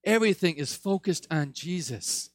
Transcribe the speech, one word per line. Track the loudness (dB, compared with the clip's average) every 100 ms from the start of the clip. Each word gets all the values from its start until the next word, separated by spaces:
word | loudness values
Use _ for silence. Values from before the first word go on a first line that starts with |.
Everything | 4 4 4 4 0 0
is | -6
focused | -6 -2 0 0 -2 -2
on | -2 -2
Jesus. | -6 -6 -6 -4 -6 -6 -6 -8